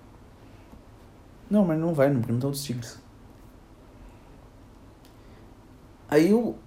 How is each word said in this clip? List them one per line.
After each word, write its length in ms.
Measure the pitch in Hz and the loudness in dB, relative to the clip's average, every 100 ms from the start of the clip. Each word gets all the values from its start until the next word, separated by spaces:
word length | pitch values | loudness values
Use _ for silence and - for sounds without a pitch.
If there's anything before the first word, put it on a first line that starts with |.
| - - - - - - - - - - - - - - - | -20 -20 -20 -20 -20 -20 -20 -20 -20 -20 -20 -20 -20 -18 -2
Não, 140 | 208 | 0
mas 140 | 180 156 | 2 0
não 140 | 170 | -2
vai, 160 | 151 139 | 2 2
não, 100 | 131 | 2
porque 120 | 113 | -2
não 80 | 120 | -4
tem 60 | 139 | -4
outros 180 | 143 | -8
tigres. 340 | - 123 - - - - - - - - - - - - - - - - - - - - - - - - - - - - - - - - - | -10 -10 -12 -18 -20 -20 -20 -20 -20 -20 -20 -20 -20 -20 -20 -20 -20 -20 -20 -20 -20 -20 -20 -20 -20 -20 -20 -20 -20 -20 -20 -20 -20 -18 0
Aí 240 | 151 175 | 2 4
o, 240 | 220 226 - | 2 0 -8